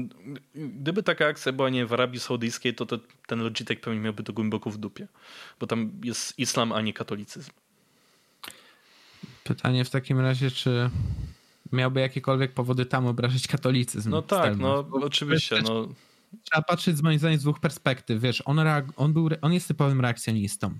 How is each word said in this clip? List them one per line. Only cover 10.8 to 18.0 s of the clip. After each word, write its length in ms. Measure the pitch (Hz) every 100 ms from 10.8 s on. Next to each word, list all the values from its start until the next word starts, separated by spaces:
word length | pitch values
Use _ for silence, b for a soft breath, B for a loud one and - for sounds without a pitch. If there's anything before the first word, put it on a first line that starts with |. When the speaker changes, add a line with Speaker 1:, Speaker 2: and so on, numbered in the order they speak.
| 123 B B B B B B B -
Speaker 2:
miałby 280 | 127 127 131
jakiekolwiek 540 | 131 135 131 131 135
powody 320 | 131 127 127 123
tam 220 | 131 123
obrażać 400 | 120 123 127 -
katolicyzm 640 | 135 127 127 120 110 107
Speaker 1:
No 120 | 156
Speaker 2:
w 60 | 156
Speaker 1:
tak, 120 | 196
Speaker 2:
Stelmach? 220 | 147 104
Speaker 1:
no, 220 | 131 139
Speaker 2:
Bo 140 | 151 135
Speaker 1:
oczywiście, 520 | 143 139 147 160 -
Speaker 2:
to 60 | 110
jest 140 | 110
Speaker 1:
no. 180 | 113 113 127 b b b -
Speaker 2:
Trzeba 180 | - 160
patrzeć 360 | 156 175 - 151
z 40 |
moim 180 | 160 151
zdaniem 200 | 160 156
z 20 |
dwóch 180 | 139 147
perspektyw, 640 | 160 - 147 131